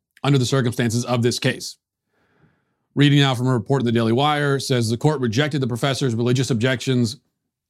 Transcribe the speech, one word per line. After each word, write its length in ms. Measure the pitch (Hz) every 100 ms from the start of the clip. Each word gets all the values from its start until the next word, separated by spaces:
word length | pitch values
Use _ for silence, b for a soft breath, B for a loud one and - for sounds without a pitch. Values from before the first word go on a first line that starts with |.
| _ _
under 140 | 139 139
the 80 | 120
circumstances 580 | 135 120 113 120 117
of 160 | 120 123
this 180 | 120 -
case." 380 | 131 104 - - _ _ _ _ _ _ _ _ _ _ _
Reading 240 | 139 143 143
now 160 | 139
from 120 | 123 127
a 60 |
report 300 | 123 98 139
in 20 |
the 80 | 117
Daily 200 | 117 113
Wire, 460 | 117 147 147 143 139
says 300 | - 127 113
the 80 | 117
court 240 | 151 147
rejected 400 | 123 110 151 147
the 60 | 123
professor's 480 | 120 139 127 135
religious 360 | 113 120 123 123
objections, 680 | 117 131 127 - 123 113 - _ _ _ _